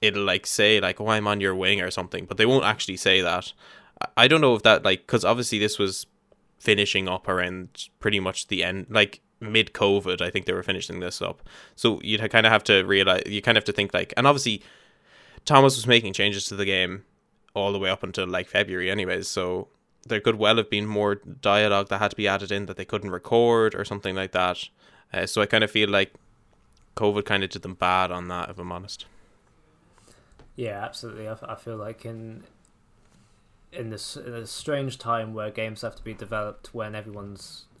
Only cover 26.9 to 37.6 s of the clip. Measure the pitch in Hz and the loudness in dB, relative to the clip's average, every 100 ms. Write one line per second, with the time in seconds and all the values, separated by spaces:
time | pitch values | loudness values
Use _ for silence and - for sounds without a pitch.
26.9 | - 104 104 101 98 95 92 92 90 90 | -2 0 0 0 -2 -2 -6 -12 -2 2
27.9 | 92 90 90 90 90 82 90 90 87 98 | 2 0 -4 -8 -8 -8 -10 -12 -12 -14
28.9 | - - - _ _ _ _ _ _ _ | -18 -20 -20 _ _ _ _ _ _ _
29.9 | _ _ _ _ _ - - 117 101 110 | _ _ _ _ _ -18 -10 -8 -8 -10
30.9 | - 117 101 107 110 - 110 117 110 107 | -12 -14 -12 -12 -12 -12 -14 -12 -12 -12
31.9 | 113 117 113 113 113 - _ _ _ _ | -12 -14 -14 -14 -18 -20 _ _ _ _
32.9 | _ _ _ _ _ _ _ _ 165 110 | _ _ _ _ _ _ _ _ -12 -10
33.9 | 104 - - - 117 110 - - 143 135 | -10 -12 -14 -12 -12 -12 -10 -6 -4 -6
34.9 | 131 117 117 110 110 107 107 110 107 113 | -6 -4 -4 -4 -8 -8 -6 -8 -8 -10
35.9 | - 113 107 101 110 104 - - 117 107 | -10 -14 -14 -8 -6 -6 -10 -14 -10 -8
36.9 | 107 107 104 101 95 - - | -10 -12 -14 -14 -14 -18 -20